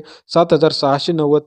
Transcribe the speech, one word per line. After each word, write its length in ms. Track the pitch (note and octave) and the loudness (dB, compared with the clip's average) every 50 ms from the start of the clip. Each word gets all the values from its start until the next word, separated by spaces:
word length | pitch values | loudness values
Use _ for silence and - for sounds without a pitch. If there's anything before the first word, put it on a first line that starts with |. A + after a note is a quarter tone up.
| D#3 - - - _ - - | -2 -6 -20 -20 _ -4 0
सात 200 | E3 F3 E3+ E3+ | 0 2 2 2
हजार 180 | C#3+ D#3+ D3+ | 2 2 0
सहाशे 420 | - - D3 C3+ C#3 C#3 - F3+ E3+ | 0 0 -2 0 0 -2 -2 -4 -2
नव्वद 280 | D#3 D3+ C#3+ D3+ D3+ D3 | -2 0 0 0 0 -2